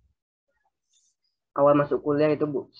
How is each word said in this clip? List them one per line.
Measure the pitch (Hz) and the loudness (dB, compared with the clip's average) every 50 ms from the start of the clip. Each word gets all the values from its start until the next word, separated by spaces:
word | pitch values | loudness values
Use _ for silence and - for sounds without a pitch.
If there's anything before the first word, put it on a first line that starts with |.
| _ _ _ _ _ _ _ _ _ _ _ _ _ _ _ _ _ _ _ _ _ _ _ _ _ _ _ _ _ _ _ - | _ _ _ _ _ _ _ _ _ _ _ _ _ _ _ _ _ _ _ _ _ _ _ _ _ _ _ _ _ _ _ 0
awal | 143 143 143 | 2 4 4
masuk | 147 143 - 127 - - | 2 2 0 -2 -4 -2
kuliah | 147 147 143 151 156 | -2 0 0 0 0
itu, | 147 139 156 151 | 0 -2 -2 -4
Bu. | 143 123 - - _ | -4 -6 -8 -10 _